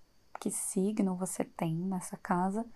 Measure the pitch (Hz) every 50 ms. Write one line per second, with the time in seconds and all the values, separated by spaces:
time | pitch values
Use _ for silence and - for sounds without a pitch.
0 | - _ _ - _ _ - - - 214 - - - - - 190 185 202 214 214
1 | 202 190 185 180 185 180 - - - - - - 180 165 160 165 180 190 190 180
2 | - - - - - - 190 175 185 190 190 220 233 233 -